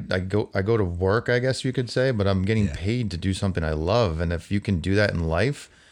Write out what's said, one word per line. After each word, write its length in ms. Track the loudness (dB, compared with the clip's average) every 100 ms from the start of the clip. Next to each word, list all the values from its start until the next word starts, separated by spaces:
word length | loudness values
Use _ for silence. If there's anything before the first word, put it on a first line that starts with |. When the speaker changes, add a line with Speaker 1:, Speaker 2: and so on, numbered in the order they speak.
| -2
Speaker 1:
I 80 | -4
go, 300 | 0 -2 0
I 80 | -2
go 160 | 0 2
to 80 | 0
work, 420 | 0 2 2 2
I 120 | 0
guess 260 | 0 -2 -2
you 80 |
could 160 | -2 -2
say, 220 | 0 0
but 160 | 2 2
I'm 180 | 2 2
getting 220 | 2 0
Speaker 2:
Yeah. 80 | -2
Speaker 1:
paid 320 | -2 -2 -2
to 60 | -2
do 160 | -2
something 300 | 0 0 0
I 80 | -2
love. 480 | 0 2 2 2 0
And 100 | -2
if 200 | -2 -4
you 100 | -4
can 180 | 0 0
do 140 | 2 2
that 140 | 2
in 180 | 0 0
life, 420 | 0 0 -2 -10 -20 -20